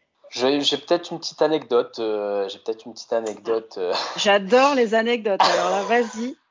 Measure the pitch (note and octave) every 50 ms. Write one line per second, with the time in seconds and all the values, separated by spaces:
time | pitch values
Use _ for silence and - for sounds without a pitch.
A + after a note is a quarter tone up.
0 | _ _ _ _ - - - A#2+ B2 C3+ C#3+ C#3+ C#3+ - D3 C#3+ - - F3 F3
1 | F3 - E3+ D#3+ - - - - D#3 D3+ D#3 D#3 C#3+ - B2 A#2+ B2+ - - A#2+
2 | A2+ A2 G#2+ G#2 G#2 G2+ G2+ G2+ G2 F#2+ G2 G2 - - A2 - - A#2+ A2 -
3 | - - A#2 A2+ A2+ A2 G2+ F#2+ - A2+ A2+ A2+ A2+ - - G2+ F#2 F2 - -
4 | - - - - - G#3 G3 G#3 G3 F#3 A#3 B3+ C4+ C#4+ C#4+ B3+ A#3+ G3+ A3 A3+
5 | A3 A#3 A#3+ A#3+ G#3+ G#3+ F#3+ F#3 - - - - F3 F3+ F#3+ G3 G3 G3 A3+ A#3+
6 | A#3+ A3 A3 A3 A#3 B3+ D4+ - _ _